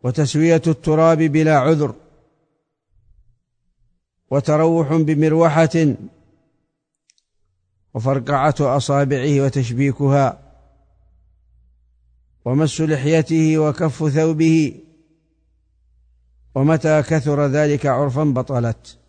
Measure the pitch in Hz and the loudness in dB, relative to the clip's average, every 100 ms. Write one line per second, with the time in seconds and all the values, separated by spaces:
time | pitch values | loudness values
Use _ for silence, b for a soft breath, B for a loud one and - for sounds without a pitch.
0 | 123 123 143 147 165 160 165 151 - 156 | -4 -2 -2 0 2 2 0 -2 0 2
1 | 165 160 160 147 156 147 131 160 147 - | 4 4 2 2 2 2 2 0 -2 -6
2 | _ _ _ _ _ _ _ _ _ _ | _ _ _ _ _ _ _ _ _ _
3 | _ _ _ _ _ _ _ _ _ _ | _ _ _ _ _ _ _ _ _ _
4 | _ _ _ 135 143 151 160 165 143 160 | _ _ _ -4 0 0 2 0 0 0
5 | 156 151 156 160 170 151 160 170 151 - | 0 0 0 2 2 2 0 2 0 -2
6 | - _ _ _ _ _ _ _ _ _ | -12 _ _ _ _ _ _ _ _ _
7 | _ _ _ _ _ _ _ _ _ 113 | _ _ _ _ _ _ _ _ _ -6
8 | 120 135 127 139 151 147 139 139 127 139 | -4 -4 -2 0 0 0 0 0 0 0
9 | 139 139 147 143 135 139 120 120 139 123 | 0 -2 0 0 0 -2 -4 -2 -2 0
10 | 139 139 135 - - _ _ _ _ _ | 0 2 2 -2 -20 _ _ _ _ _
11 | _ _ _ _ _ _ _ _ _ _ | _ _ _ _ _ _ _ _ _ _
12 | _ _ _ _ 120 135 156 - 160 151 | _ _ _ _ -4 0 -2 -2 -4 -2
13 | 139 160 - 160 156 156 151 139 160 127 | 0 0 0 0 2 2 0 0 -4 -2
14 | 156 143 160 156 160 160 143 - - _ | -2 0 0 2 2 2 0 -6 -20 _
15 | _ _ _ _ _ _ _ _ _ _ | _ _ _ _ _ _ _ _ _ _
16 | _ _ _ _ _ 135 143 160 156 156 | _ _ _ _ _ -2 0 2 2 0
17 | 139 160 143 143 143 143 151 147 143 127 | 0 -2 -2 -2 0 0 0 0 -2 -2
18 | 143 127 151 127 123 131 117 110 - - | -2 -2 -2 -2 -4 -4 -4 -6 -14 -20